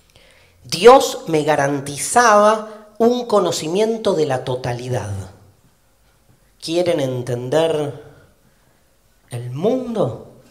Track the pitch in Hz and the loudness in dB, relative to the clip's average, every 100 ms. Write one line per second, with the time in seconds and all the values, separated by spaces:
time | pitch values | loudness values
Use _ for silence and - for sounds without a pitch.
0 | _ _ _ _ _ _ - 160 214 269 | _ _ _ _ _ _ -10 4 8 8
1 | - - - 160 147 147 139 143 143 143 | 6 -4 -4 -2 0 0 0 -2 -6 -10
2 | - 240 240 208 208 220 214 - - - | -2 2 6 6 4 2 -4 -16 -12 0
3 | 226 247 240 208 175 - 156 185 220 226 | 0 0 0 0 0 -2 -4 -2 0 -2
4 | 208 160 143 127 131 123 135 120 127 123 | -2 0 0 -2 -4 -6 -6 -8 -6 -6
5 | 101 95 92 - - _ _ _ _ _ | -6 -10 -14 -20 -20 _ _ _ _ _
6 | _ _ _ _ _ _ - 170 175 160 | _ _ _ _ _ _ -4 -2 0 0
7 | 131 127 120 123 127 151 165 151 139 - | -2 -4 -6 -6 -2 0 0 0 -4 -8
8 | - - _ _ _ _ _ _ _ _ | -18 -20 _ _ _ _ _ _ _ _
9 | _ _ _ 120 123 131 196 262 247 214 | _ _ _ -12 -10 -4 -2 -2 -4 -4
10 | 135 - - - - | -4 -6 -16 -20 -20